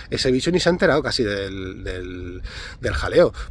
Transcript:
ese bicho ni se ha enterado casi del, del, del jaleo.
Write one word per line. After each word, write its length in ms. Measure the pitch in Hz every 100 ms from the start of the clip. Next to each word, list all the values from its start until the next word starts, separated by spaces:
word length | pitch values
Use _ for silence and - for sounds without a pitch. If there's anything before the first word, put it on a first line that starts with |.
| -
ese 200 | 113 135
bicho 200 | 127 165
ni 100 | 175
se 80 | 170
ha 40 |
enterado 300 | 175 185 143
casi 220 | 127 -
del, 580 | 107 101 98 95 92 95
del, 580 | 95 92 90 90 90 90 - - - -
del 100 | 120
jaleo. 400 | 82 90 127 156 - -